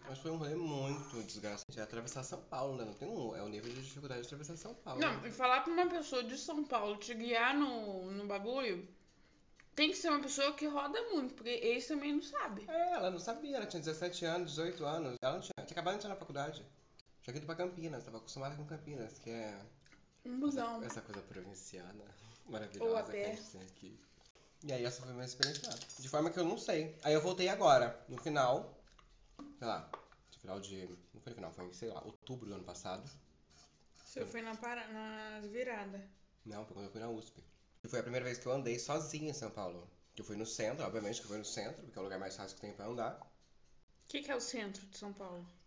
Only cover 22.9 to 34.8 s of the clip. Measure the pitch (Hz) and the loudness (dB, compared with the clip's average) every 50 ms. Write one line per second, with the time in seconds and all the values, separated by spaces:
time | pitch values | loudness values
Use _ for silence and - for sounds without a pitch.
22.9 | 113 110 101 107 104 101 101 104 110 - - - - 92 92 95 - - - - | 4 4 2 0 -2 -2 0 0 -2 -4 -8 -12 -12 -14 -14 -14 -16 -14 -14 -14
23.9 | - - - - - - - - - - - - - - - 147 135 127 120 120 | -14 -16 -20 -20 -20 -20 -20 -20 -20 -20 -20 -20 -20 -12 -4 -2 0 0 0 0
24.9 | 123 - - 127 123 123 127 127 - - 139 143 147 143 - - - - - - | -2 -4 -6 -8 -6 -6 -6 -6 -2 0 0 0 0 -2 -4 -6 -8 -8 -8 -10
25.9 | - - 131 131 - 151 156 170 170 185 170 170 208 233 - - 190 156 156 156 | -10 -10 -8 0 2 4 4 4 4 2 2 2 2 2 2 2 2 2 2 0
26.9 | - - - 151 151 156 151 180 185 185 180 185 202 196 202 160 139 127 120 117 | -4 -2 4 6 6 8 8 6 4 6 6 4 6 8 10 12 12 12 10 8
27.9 | - - - - 131 117 - 165 151 143 131 123 131 175 220 - - - - - | 2 -4 -8 -8 -8 -4 0 2 6 6 8 8 8 6 4 -2 -10 -16 -20 -20
28.9 | - - - - - - - - - - - - - - 127 113 101 80 - - | -20 -20 -20 -20 -20 -20 -20 -20 -16 -14 -14 -14 -10 -6 0 0 0 0 0 -6
29.9 | - - - - - - - - - - - 95 95 98 95 98 98 95 92 87 | -10 -12 -12 -12 -20 -20 -20 -20 -20 -16 -8 -6 -6 -6 -6 -6 -6 -6 -6 -8
30.9 | 90 87 - - - 107 - 120 113 113 95 82 82 - 90 90 90 - 117 113 | -10 -12 -16 -20 -20 -14 -12 -12 -10 -8 -8 -8 -8 -8 -10 -10 -8 -6 -6 -6
31.9 | - - - 107 107 - - - 131 127 113 101 101 95 87 90 90 - - 98 | -6 -6 -8 -10 -12 -12 -10 -8 -8 -6 -6 -6 -6 -6 -6 -8 -10 -8 -6 -4
32.9 | 92 101 - 143 - - - - - - - _ - - - - _ - - - | -4 -4 -6 -10 -14 -16 -20 -20 -20 -20 -20 _ -20 -20 -20 -20 _ -20 -20 -20
33.9 | - - - - - 262 233 190 - 226 226 226 220 220 240 240 240 240 | -20 -20 -18 -10 -6 -6 -4 -4 -4 -6 -6 -6 -6 -6 -4 -4 -4 -4